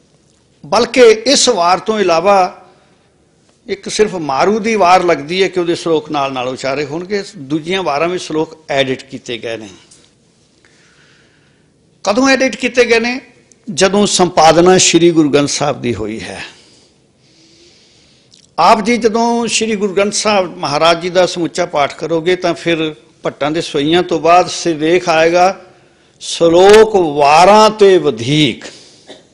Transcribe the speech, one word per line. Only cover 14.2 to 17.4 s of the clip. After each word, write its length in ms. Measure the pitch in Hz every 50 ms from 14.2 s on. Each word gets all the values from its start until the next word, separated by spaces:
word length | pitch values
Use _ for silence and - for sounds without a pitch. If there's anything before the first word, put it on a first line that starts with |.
| 180 170 - - 156 160 156 165 175 185 185 185
ਸ਼੍ਰੀ 340 | - - - 165 165 175
ਗੁਰੂ 180 | 165 160 156 143
ਗ੍ਰੰਥ 200 | 131 143 143 135
ਸਾਹਿਬ 320 | - - 147 147 127 120
ਦੀ 140 | 131 123 113
ਹੋਈ 240 | 92 110 104 110 110
ਹੈ। 240 | 92 95 98 90 - - - _ _ _ _ _ _ _ _ _ _ _ _ _ _ _ _ _